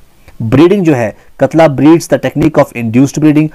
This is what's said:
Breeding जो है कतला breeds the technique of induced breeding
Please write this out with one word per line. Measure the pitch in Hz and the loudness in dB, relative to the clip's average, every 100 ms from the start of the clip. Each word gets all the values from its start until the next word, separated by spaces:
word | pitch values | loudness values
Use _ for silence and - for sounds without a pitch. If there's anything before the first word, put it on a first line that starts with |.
| _ _ _ - | _ _ _ -10
Breeding | 113 139 170 202 | -2 2 2 2
जो | 165 | 0
है | 131 107 - _ - | 0 -4 -8 _ -6
कतला | 131 156 160 | -2 2 0
breeds | 131 143 165 - | 2 2 2 0
the | 131 | -4
technique | 131 - 151 147 | -4 -2 -2 0
of | 139 120 | -2 -4
induced | 117 117 139 156 | -4 0 0 0
breeding | 151 151 156 | 0 0 -2